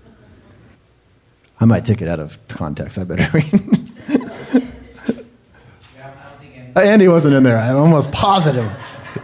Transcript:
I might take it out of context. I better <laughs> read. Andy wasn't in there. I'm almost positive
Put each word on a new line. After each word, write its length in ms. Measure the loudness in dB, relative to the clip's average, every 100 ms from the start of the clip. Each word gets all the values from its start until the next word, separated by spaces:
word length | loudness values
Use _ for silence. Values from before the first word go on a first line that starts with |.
| _ _ _ _ _ _ _ _ _ _ _ _ _ _ _ _
I 40 |
might 200 | 2 2
take 160 | 0 -4
it 60 | -4
out 140 | -8
of 180 | -10 -16 -20
context. 520 | -10 -10 -10 -12 -10
I 60 |
better 240 | -8 -4 -2
<laughs> 40 |
read. 560 | -2 0 -2 0 -4 -4 -18 -6 -6 -6 -14 -4 -4 -4 -10 -20 -12 -10 -10 -14 _ _ _ _ _ -20 -20 -20 -20 -20 -20 -20 -20 -6 0
Andy 320 | 4 6 6
wasn't 260 | 6 4
in 80 | 4
there. 160 | 4 2
I'm 160 | 0
almost 380 | 2 4 4 0
positive 580 | -2 0 2 0 -2 -4 -8 -16 -20 -16 -14